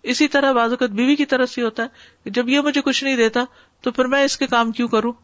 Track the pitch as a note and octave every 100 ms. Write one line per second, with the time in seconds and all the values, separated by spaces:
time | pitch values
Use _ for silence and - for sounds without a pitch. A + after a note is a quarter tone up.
0 | A3+ B3 D4+ C#4 C#4 B3 A#3 B3 B3 G3+
1 | B3+ D4 C#4+ C4 B3 - A#3 A3+ A3+ -
2 | - _ A#3 G#3+ A#3+ C#4 D4 C#4 C4+ B3+
3 | C#4 C4 A3+ A#3+ B3 _ _ _ B3+ A#3+
4 | B3+ C#4 C#4 - C4 A#3+ A3+ A3 A#3+ A3
5 | A#3 A#3+